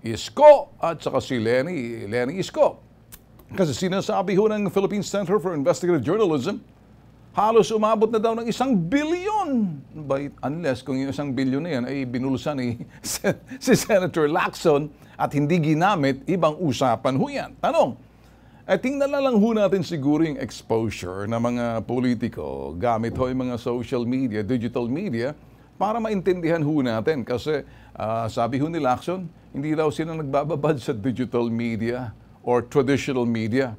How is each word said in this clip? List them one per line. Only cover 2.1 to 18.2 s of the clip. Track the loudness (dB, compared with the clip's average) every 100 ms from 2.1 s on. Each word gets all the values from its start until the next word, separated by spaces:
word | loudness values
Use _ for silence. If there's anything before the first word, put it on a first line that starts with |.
| -2 -2 -4
Isko. | -6 2 2 2 -20 -20 -20 -20 -20 -20 -14
Kasi | -2 0
sinasabi | 0 -2 -2 0 -2 2
ho | 2 2
ng | 2 0
Philippine | 0 0 -2 -4
Center | -4 0 0
for | 0
Investigative | -2 0 2 2 2
Journalism, | 2 2 2 2 -2 -6 -10 -20 -20 -20 -20 -20 -8 0
halos | 4 6 4
umabot | 2 2 2 2
na | 2
daw | 0
ng | -2 -4
isang | -2 2
bilyon. | 2 2 0 0 -2 0 -2 0 0 -2 -4 -12
By, | -14 -4 -4 -4 -6
unless | -6 -4 -2 -4
kung | -4 -4
yung | -4
isang | -4 -4 -2
bilyon | 0 -2
na | -2 -4
yan | -4
ay | -4 -4
binulsa | -4 -2 -2 -2 -4
ni | -4 -6 -10 -12 -10 -4
<laughs> | -2 -2 -8 -8
si | 2 2
Senator | 4 2 2 0 2
Lacson | 2 -2 0 2 2 0 -10 -20 -6
at | -2 0
hindi | 2 2
ginamit, | 2 2 2 2 0 -2 -2
ibang | 0 0 0
usapan | -2 0 2 2 0 0
ho | -2
yan. | -4 -8 -4
Tanong, | 0 2 2 0 -16 -20